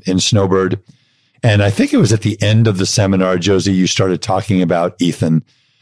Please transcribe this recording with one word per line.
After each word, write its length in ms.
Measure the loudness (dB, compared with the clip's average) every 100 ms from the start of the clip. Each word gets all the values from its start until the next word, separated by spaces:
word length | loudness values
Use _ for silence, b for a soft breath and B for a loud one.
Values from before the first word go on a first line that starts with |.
| -4
in 160 | -2
Snowbird. 600 | 0 0 2 0 0 -4 -10 b b b b b
And 180 | 0 2
I 80 | 0
think 240 | 0 0
it 40 | 2
was 160 | 2
at 80 | 0
the 200 | -2 -2
end 240 | 0 2 2
of 120 | 0
the 80 | -2
seminar, 520 | 0 0 0 0 0
Josie, 360 | 0 0 0
you 140 | 0 0
started 340 | 0 -2 -2
talking 400 | -2 -4 0 0
about 340 | 0 0 -2 -2
Ethan. 420 | -4 -2 -2 -2 -4 b b b